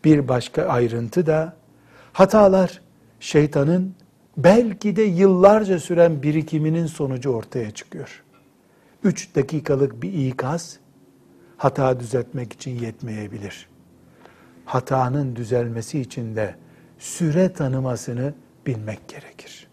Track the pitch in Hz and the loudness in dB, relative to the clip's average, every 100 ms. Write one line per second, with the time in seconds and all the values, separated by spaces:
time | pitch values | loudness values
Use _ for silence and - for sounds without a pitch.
0 | 156 151 131 123 - - 143 123 120 117 | 6 4 4 -2 -2 -4 -2 0 0 -2
1 | 117 180 160 156 160 - _ _ _ - | -4 -2 0 0 -2 -10 _ _ _ -20
2 | - - 190 214 202 190 180 - _ _ | -14 2 4 8 6 6 2 -4 _ _
3 | _ _ - 151 147 147 143 180 190 - | _ _ 0 2 2 2 2 0 -2 -8
4 | _ _ _ - 170 220 233 190 208 190 | _ _ _ 4 6 6 4 -2 -2 0
5 | 214 170 196 180 196 214 202 180 - 170 | 0 4 4 8 8 6 2 -2 0 4
6 | 170 151 147 151 156 160 156 165 160 - | 4 4 0 -2 -2 -2 0 0 -2 -4
7 | 139 127 135 117 - 131 107 - - - | -4 -4 -2 -4 -4 -8 -8 -10 -16 -16
8 | 135 - _ _ _ _ _ _ _ _ | -16 -18 _ _ _ _ _ _ _ _
9 | 202 - - 151 131 156 - 135 135 117 | -2 -2 -4 -4 -2 -4 -2 0 0 -2
10 | 170 190 131 123 127 165 - - _ _ | -8 -4 -4 -4 -4 -6 -8 -20 _ _
11 | _ _ _ _ _ - 135 139 131 127 | _ _ _ _ _ -2 -2 0 0 0
12 | 120 127 117 139 117 - 135 120 117 110 | -2 -6 -4 -10 -12 -12 -12 -8 -8 -10
13 | 120 107 101 101 101 - - _ _ _ | -10 -10 -10 -12 -14 -16 -20 _ _ _
14 | _ _ - - - - - 127 123 135 | _ _ -20 -20 -20 -20 -4 -4 -2 -2
15 | 123 143 135 117 110 123 120 113 110 151 | 0 -2 -4 -6 -2 -2 -2 -8 -6 -8
16 | 123 - 113 110 104 - - - - _ | -6 -10 -8 -6 -6 -8 -20 -20 -20 _
17 | - - 165 156 185 180 139 131 131 117 | -16 -4 0 2 0 0 -4 -2 -4 -6
18 | - 123 135 147 _ _ - 113 107 104 | -6 -6 -6 -8 _ _ -8 -6 -8 -12
19 | - - - - - - - | -16 -20 -20 -20 -20 -20 -20